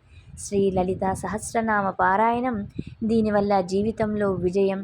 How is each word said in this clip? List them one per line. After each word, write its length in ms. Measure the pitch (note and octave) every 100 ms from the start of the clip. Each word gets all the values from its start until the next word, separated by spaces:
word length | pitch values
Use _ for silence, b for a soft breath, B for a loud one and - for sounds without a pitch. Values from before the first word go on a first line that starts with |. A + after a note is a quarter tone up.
| B B B -
శ్రీ 320 | - G3+ G3
లలితా 400 | F#3 F#3 F#3 F#3+
సహస్రనామ 760 | F#3+ F#3 G#3 - A#3 A3+ G#3 F#3+
పారాయణం, 800 | F#3 F#3 G3 A3+ A#3+ B3+ A3 G3+ B B -
దీనివల్ల 560 | A3 A3+ G#3+ G#3 G3+ G3+
జీవితంలో 680 | F3+ F#3+ G#3+ A3 G#3+ G#3+ G3+
విజయం, 480 | F3+ F3+ F#3+ G3 F#3+